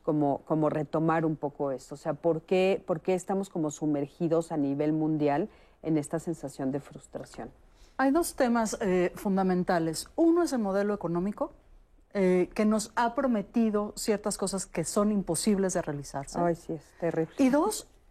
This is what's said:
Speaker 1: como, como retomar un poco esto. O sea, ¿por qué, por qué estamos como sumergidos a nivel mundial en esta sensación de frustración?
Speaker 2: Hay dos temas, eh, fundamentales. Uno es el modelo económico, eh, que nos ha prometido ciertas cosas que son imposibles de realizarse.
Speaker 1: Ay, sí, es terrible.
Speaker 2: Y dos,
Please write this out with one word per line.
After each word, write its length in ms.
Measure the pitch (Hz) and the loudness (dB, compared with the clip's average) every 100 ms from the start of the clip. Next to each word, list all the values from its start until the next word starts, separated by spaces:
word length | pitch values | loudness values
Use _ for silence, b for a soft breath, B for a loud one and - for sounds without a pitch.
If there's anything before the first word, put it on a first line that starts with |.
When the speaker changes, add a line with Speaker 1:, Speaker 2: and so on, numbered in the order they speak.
Speaker 1:
como, 380 | - 151 143 135 - | -2 0 0 0 -2
como 240 | 156 151 | 0 0
retomar 560 | 151 147 160 160 160 160 | 0 -2 0 2 2 0
un 100 | 151 | -2
poco 360 | 143 - 143 | -6 -4 -4
esto. 240 | 127 - 143 | -6 -10 -8
O 20 | |
sea, 160 | 165 | -6
¿por 280 | 143 170 160 | -2 0 0
qué, 400 | - 185 185 190 - | 0 2 2 0 -2
por 160 | 165 | -4
qué 120 | - | 0
estamos 360 | 185 - 196 196 | -2 -2 -4 -4
como 200 | 180 151 | -4 -4
sumergidos 840 | - 151 143 143 - 170 165 165 | -2 -2 -2 -4 -4 0 0 0
a 60 | 160 | -2
nivel 340 | 139 139 151 | -2 0 0
mundial 560 | 156 156 156 147 143 214 b b b | 0 0 2 2 0 -2 b b b
en 140 | 160 156 | -2 -2
esta 220 | 147 165 | 0 -6
sensación 520 | 175 160 139 - 135 | -6 -8 -10 -6 -4
de 80 | 139 | -4
frustración? 720 | - - - - - - 120 - - b b - | -8 -16 -16 -14 -14 -14 -16 -18 -20 b b 0
Speaker 2:
Hay 140 | 269 | 2
dos 240 | 302 330 - | 4 2 2
temas, 420 | 247 233 220 - | 2 2 0 -2
eh, 300 | 208 185 175 - | 0 2 2 -2
fundamentales. 920 | 214 190 190 180 180 175 165 156 - - | -2 0 2 2 2 0 0 -4 -6 2
Uno 260 | 330 339 | 4 4
es 100 | 320 | 2
el 60 | 262 | 0
modelo 340 | 202 196 202 | 0 0 0
económico, 580 | 202 170 170 196 - - - - - _ _ _ | -2 -2 -2 -2 -4 -8 -8 -20 -20 _ _ _
eh, 360 | 208 185 180 180 - | 2 4 4 2 2
que 100 | 214 | 2
nos 260 | 214 - - | 2 -2 0
ha 180 | 240 | 0
prometido 800 | 240 269 220 190 240 226 208 208 - | 0 0 0 0 0 2 0 -2 -4
ciertas 420 | - 208 208 - | -2 -2 -2 -4
cosas 280 | 190 190 - | -4 -4 -6
que 180 | - | -6
son 280 | 156 220 208 | -2 0 2
imposibles 600 | 208 180 156 220 196 190 | 0 0 0 2 2 2
de 80 | 180 | 0
realizarse. 560 | 165 147 139 139 139 170 | -4 -6 -8 -10 -6 -2
Speaker 1:
Ay, 160 | 175 165 | 0 0
sí, 180 | - | -6
es 80 | 160 - - | -10 -12 -6
terrible. 340 | 165 160 165 - | -4 -2 -4 0
Speaker 2:
Y 120 | 262 | 2
dos, 380 | 285 392 - - _ _ | 4 2 -2 -10 _ _